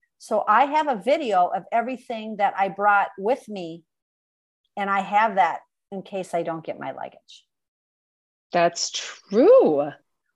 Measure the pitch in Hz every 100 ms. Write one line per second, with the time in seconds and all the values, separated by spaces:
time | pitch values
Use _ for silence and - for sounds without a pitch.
0 | _ _ - 214 - 214 277 302 302 226
1 | 190 311 262 190 180 190 - 226 233 254
2 | - 226 220 208 196 - 196 196 208 202
3 | 185 - 196 254 - 202 170 170 _ _
4 | _ _ _ _ _ _ _ - 196 196
5 | 190 208 220 196 165 139 - _ _ 196
6 | 185 196 180 175 165 165 156 - 139 135
7 | - - _ - _ _ _ _ _ _
8 | _ _ _ _ _ 175 170 170 - -
9 | - - _ 202 339 523 294 143 147 -
10 | _ _ _